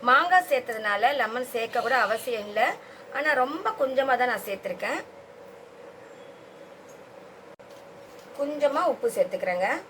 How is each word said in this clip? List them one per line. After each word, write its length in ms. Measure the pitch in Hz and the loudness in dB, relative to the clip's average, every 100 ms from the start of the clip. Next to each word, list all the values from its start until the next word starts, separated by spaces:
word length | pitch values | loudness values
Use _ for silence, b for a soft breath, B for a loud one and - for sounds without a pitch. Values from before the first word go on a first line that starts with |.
மாங்காய் 440 | 240 262 339 370 - | 6 6 6 4 4
சேர்த்ததுனால 640 | 269 247 220 214 202 233 285 | 0 0 -4 -2 2 2 2
லெமன் 300 | 220 240 247 | 0 -2 -4
சேர்க்க 360 | 240 226 247 | -4 -2 -2
கூட 160 | 233 254 | 2 2
அவசியம் 500 | 208 220 - 233 208 | 2 0 -2 -6 -4
இல்ல. 260 | 208 269 403 B B B | 0 0 0 B B B
ஆனா 200 | 262 302 | -4 0
ரொம்ப 360 | 285 254 320 392 | 2 2 0 -4
கொஞ்சமா 480 | 427 269 262 269 247 | 0 0 2 2 2
தான் 100 | 247 | 2
நான் 180 | 220 - | 0 -4
சேர்த்திருக்கேன். 540 | 196 190 180 208 311 - - - - - - - - - - - - - - - - - - - - - - - - - - - - - - - - - - | -8 -6 -6 -4 -6 -8 -18 -20 -20 -20 -20 -20 -20 -20 -20 -20 -20 -20 -20 -20 -20 -20 -20 -20 -20 -20 -20 -20 -20 -20 -20 -20 -20 -20 -20 -20 -20 -18 -6
கொஞ்சமா 440 | 285 302 285 285 | -4 2 2 2
உப்பு 240 | 349 247 240 | 0 0 -2
சேர்த்துக்கிறேங்க. 600 | 220 185 185 185 180 196 320 | 2 0 0 -2 0 0 -2